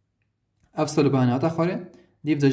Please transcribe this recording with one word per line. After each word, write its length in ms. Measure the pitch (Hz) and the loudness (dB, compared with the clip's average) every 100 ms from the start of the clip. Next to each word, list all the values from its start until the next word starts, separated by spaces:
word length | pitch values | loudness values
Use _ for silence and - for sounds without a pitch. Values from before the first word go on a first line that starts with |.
| _ _ _ _ _ _ _ - | _ _ _ _ _ _ _ -6
ئەف 100 | 147 - | -4 0
سالب 180 | 143 135 | 2 2
هانە 140 | 123 123 | 2 0
هاتا 140 | 160 165 | -2 -2
خوارێ. 200 | 165 208 - - _ _ 147 | -2 -4 -10 -20 _ _ -4
دیب 120 | 156 | 2
دا 60 | 139 | 2